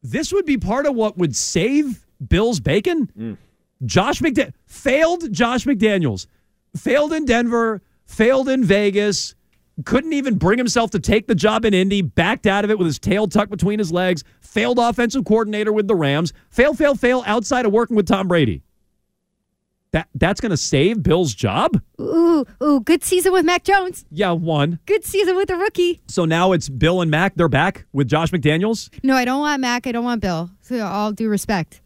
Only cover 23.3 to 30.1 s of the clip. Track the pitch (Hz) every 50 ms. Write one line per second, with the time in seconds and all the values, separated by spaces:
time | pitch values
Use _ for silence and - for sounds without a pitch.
23.3 | 370 370 320 330 359 349 _ - 392 392 370 370 349 - - _ 151 151 202 185
24.3 | 175 165 170 165 160 147 143 156 170 160 _ - 403 440 - - - 381 415 330
25.3 | 370 370 403 - 370 339 381 440 - - 349 349 339 - _ - - - 175 160
26.3 | 160 165 180 190 190 165 - - 135 120 143 160 180 185 175 160 151 151 180 196
27.3 | - - 170 160 123 135 156 190 - - - _ - 135 143 120 147 151 165 151
28.3 | - 175 113 147 151 165 190 220 226 208 - - _ - - 269 262 262 247 247
29.3 | 262 277 294 294 294 277 262 247 240 247 - 269 226 233 240 247